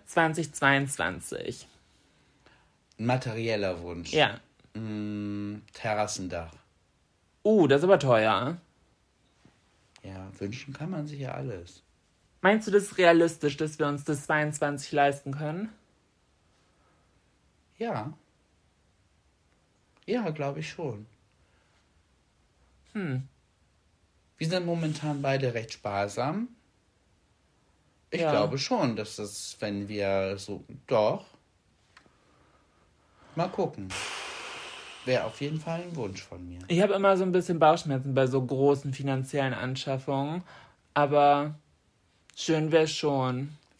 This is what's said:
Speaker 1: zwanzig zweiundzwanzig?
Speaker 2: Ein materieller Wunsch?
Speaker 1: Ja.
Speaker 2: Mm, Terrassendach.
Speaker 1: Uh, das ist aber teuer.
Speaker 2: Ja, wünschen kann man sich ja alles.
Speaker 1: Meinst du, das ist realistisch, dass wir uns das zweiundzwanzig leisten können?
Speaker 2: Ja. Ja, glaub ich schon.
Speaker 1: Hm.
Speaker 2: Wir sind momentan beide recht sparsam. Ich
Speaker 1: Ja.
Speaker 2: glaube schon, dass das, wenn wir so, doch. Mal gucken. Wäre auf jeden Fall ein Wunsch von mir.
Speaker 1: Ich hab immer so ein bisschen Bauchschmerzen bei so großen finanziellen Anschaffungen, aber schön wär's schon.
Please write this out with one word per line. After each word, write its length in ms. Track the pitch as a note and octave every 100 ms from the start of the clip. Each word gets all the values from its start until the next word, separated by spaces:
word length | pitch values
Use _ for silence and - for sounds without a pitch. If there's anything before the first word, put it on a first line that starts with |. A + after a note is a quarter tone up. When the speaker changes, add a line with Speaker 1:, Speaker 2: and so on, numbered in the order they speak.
| -
Speaker 1:
zwanzig 460 | E3+ D#3+ D#3 D3+
zweiundzwanzig? 1120 | - C#3 C#3 C#3 - E2 - - - - - - _ _ _ _ _ _ _ _ _ _ _ _ -
Speaker 2:
Ein 80 | A#2
materieller 760 | C3 C3 A2 A#2 G#2+ G2 E2+
Wunsch? 300 | E2+ E2+ E2+
Speaker 1:
Ja. 260 | D#3 A2+ - _ _ _
Speaker 2:
Mm, 840 | G#2+ A2 G#2+ G#2 G#2 G#2 G#2 G#2 G#2 -
Terrassendach. 800 | - A2+ G#2+ G#2 - F2+ F2 E2 - _ _ _ _ _ _ _ _
Speaker 1:
Uh, 220 | G#3+ A3 C#3+
das 120 | C#3
ist 40 |
aber 140 | F#3 E3+
teuer. 580 | C3+ A2 A2 G2 B2+ F3 _ _ _ _ _ _ _ _ _ _ _ _ _ -
Speaker 2:
Ja, 260 | F#2+ F#2+ F#2+ -
wünschen 340 | G2+ A#2+ C3+
kann 180 | C3+ E3
man 160 | E3+ D3+
sich 120 | C#3
ja 120 | C3
alles. 500 | - C3+ F#2 F2 - _ _ _ _ _ _
Speaker 1:
Meinst 260 | F#3+ A3 G#3+
du, 40 |
das 120 | G3+
ist 140 | G3 -
realistisch, 580 | F3 E3 E3+ - D3 C#3
dass 220 | D#3 D3+
wir 80 | D3
uns 180 | C#3+
das 200 | D3+ C#3+ -
zweiundzwanzig 640 | D3+ D3+ D3+ D3 C#3+ -
leisten 400 | D3 C#3+ C#3 C#3
können? 360 | C#3+ D3+ E3+ A3 - _ _ _ _ _ _ _ _ _ _ _ _ _ _ _ _ _ _ _ -
Speaker 2:
Ja. 340 | A3+ C3 C3 - _ _ _ _ _ _ _ _ _ _ _ _ _ _ _ _ _ _ -
Ja, 240 | A#3+ F3+
glaub 260 | D#3 C#3+ D3
ich 120 | D#3
schon. 380 | - D3 G#2 A2 _ _ _ _ _ _ _ _ _ _ _ _ _ _ _ _ _ _
Speaker 1:
Hm. 280 | G#3+ E3 C3 C3+ _ _ _ _ _ _ _ _ _ _ -
Speaker 2:
Wir 100 | D#3+
sind 180 | F#3 E3+
momentan 560 | E3+ D#3 D3+ D3+ C#3+
beide 320 | C#3 C3+ C3
recht 180 | A2+ A2+
sparsam. 760 | - G#2 G2 G2+ - C#3 G3 B3 - _ _ _ _ _ _ _ _ _ _ _ _ _ _ _
Ich 100 | E3+
Speaker 1:
Ja. 80 | D#3+
Speaker 2:
glaube 260 | A#2+ B2+ C#3
schon, 380 | - A#3+ C3 G#2+
dass 200 | G#2 -
das, 400 | G#2 - - -
wenn 260 | G#2+ G2+ G2+
wir 480 | G#2 G2 G2 F#2+ G2
so, 280 | G#2 F#2+ - - -
doch. 360 | A#2 G#2+ G3+ - _ _ _ _ _ _ - _ _ _ _ _ _ _ _ _ _ _ _ - D#3+
Mal 120 | F3
gucken. 400 | - B2+ - F#2+ - - - - - - - - - - -
Wäre 200 | B2+ B2
auf 160 | A2 -
jeden 200 | C#3+ D#3
Fall 220 | E3 E3
ein 120 | F3 E3
Wunsch 260 | G2+ G2
von 240 | - F2 F2
mir. 120 | F2+ -
Speaker 1:
Ich 120 | E3+
hab 80 | G3+
immer 260 | G3 G3 F#3+
so 60 |
ein 80 | F#3+
bisschen 260 | F3+ F3 D#3+
Bauchschmerzen 540 | D#3 E3+ D#3 C3 C#3
bei 120 | C3+ B2+
so 180 | C3+
großen 480 | B2 C3+ C#3 C#3 C#3+
finanziellen 600 | C3+ C#3 C3 C3 C#3+ C3+
Anschaffungen, 880 | B2+ B2+ C3 C#3+ C3 D3 C3+ C#3+ F3 - - - _ _
aber 600 | D3 C#3+ D3 C#3+ C#3+ D3+ D3+ _ _ _ _ _ _ _ -
schön 340 | - D#3+ D#3
wär's 200 | D#3+ D#3
schon. 640 | - D3+ C3+ B2+ B2+ C#3+ D3+ _